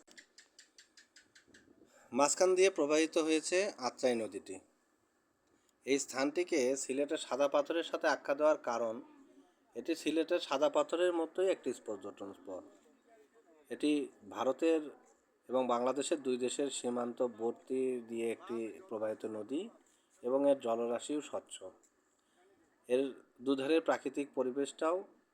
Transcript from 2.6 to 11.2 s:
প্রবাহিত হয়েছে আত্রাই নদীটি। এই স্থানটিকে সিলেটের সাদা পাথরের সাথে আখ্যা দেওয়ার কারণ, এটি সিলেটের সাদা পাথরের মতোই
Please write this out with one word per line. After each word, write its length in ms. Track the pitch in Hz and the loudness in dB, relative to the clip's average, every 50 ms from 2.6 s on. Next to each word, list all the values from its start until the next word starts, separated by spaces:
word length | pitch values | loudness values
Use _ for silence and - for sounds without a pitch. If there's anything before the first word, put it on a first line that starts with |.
| 190 196 | 6 6
প্রবাহিত 460 | 190 170 147 143 151 156 160 156 - 175 | 6 2 2 4 4 4 4 4 2 0
হয়েছে 540 | 156 156 160 156 - - 180 185 202 202 - - | 2 4 2 2 2 2 0 2 0 0 -4 -4
আত্রাই 380 | 127 120 - - - 127 120 | -6 -6 -6 0 0 2 2
নদীটি। 400 | 113 110 95 95 95 - - 92 90 _ _ _ _ _ _ _ _ _ _ _ _ _ _ _ _ _ _ _ _ _ _ _ _ - | 2 -2 -6 -8 -12 -12 -12 -14 -14 _ _ _ _ _ _ _ _ _ _ _ _ _ _ _ _ _ _ _ _ _ _ _ _ -2
এই 140 | 123 139 135 | 0 0 0
স্থানটিকে 600 | - - - 131 139 147 151 175 180 175 180 147 123 127 139 135 | 0 -2 -2 -2 -2 0 0 -2 -2 0 0 2 2 2 0 -2
সিলেটের 400 | - - 131 139 143 143 156 147 | -2 -4 -2 -2 -2 -2 -2 -6
সাদা 300 | - - 127 131 143 139 | -4 -4 0 0 0 2
পাথরের 360 | - 147 143 - 160 170 160 | 2 0 0 0 -2 -4 -4
সাথে 240 | - - 156 - 156 | -4 -6 -2 0 0
আখ্যা 280 | 135 - - - 139 | 0 0 0 -4 -2
দেওয়ার 220 | 143 151 151 151 143 | 2 4 4 2 2
কারণ, 380 | - 127 117 117 117 113 113 127 - - - - - _ - - - _ _ _ _ _ - | 0 -4 -2 -2 -2 -4 -6 -8 -12 -16 -20 -20 -20 _ -20 -20 -20 _ _ _ _ _ -12
এটি 200 | 120 120 165 160 | -10 -4 -4 -4
সিলেটের 440 | - - 156 151 160 156 - 180 170 | -2 -2 -2 0 0 0 2 0 -2
সাদা 300 | - - 143 135 151 143 | 0 0 0 2 2 2
পাথরের 420 | 139 151 143 - 170 165 180 180 175 | 4 2 0 2 2 2 2 2 2
মতোই 340 | 165 | 0